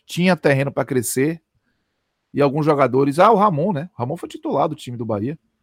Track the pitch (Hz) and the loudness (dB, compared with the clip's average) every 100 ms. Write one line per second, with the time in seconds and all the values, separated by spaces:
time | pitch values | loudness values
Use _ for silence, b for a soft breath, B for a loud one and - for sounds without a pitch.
0 | - - 185 175 156 135 139 135 127 131 | -10 -2 0 2 2 2 0 -4 -4 -2
1 | 113 - 143 165 _ _ _ _ _ _ | -2 -2 -2 -4 _ _ _ _ _ _
2 | _ _ _ 123 139 139 151 147 131 127 | _ _ _ 0 0 2 2 2 2 2
3 | 143 143 202 208 214 147 185 151 175 - | 2 4 4 4 2 0 -2 -4 -8 -8
4 | 120 170 - - 320 147 160 151 - 120 | -8 -8 -12 -12 -4 -2 -2 -4 -12 -8
5 | 117 107 113 160 _ _ | -6 -4 -6 -8 _ _